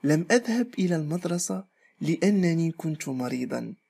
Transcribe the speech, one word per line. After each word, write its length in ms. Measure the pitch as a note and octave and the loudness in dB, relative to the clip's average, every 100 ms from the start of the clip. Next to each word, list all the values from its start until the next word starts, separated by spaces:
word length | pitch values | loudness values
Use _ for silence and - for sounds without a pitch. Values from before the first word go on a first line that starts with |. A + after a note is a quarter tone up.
لم 220 | C#3+ D#3 F3 | 2 2 4
أذهب 440 | A#3+ A#3+ A3+ A#3+ - | 2 4 -2 -2 0
إلى 180 | F#3 E3+ | 0 0
المدرسة 680 | D3+ F3 F3 F3 - F#3+ - _ _ _ | -2 -4 -2 -4 -2 -6 -8 _ _ _
لأنني 720 | D3+ E3 F#3+ G#3 F3 E3 E3 | -2 2 4 4 4 2 0
كنت 360 | D#3+ D#3+ D3+ - | -2 -4 -4 -4
مريضا. 680 | C3 B2 D3 B2 B2 A#2 G3+ _ | -4 -4 -4 -4 -6 -8 -12 _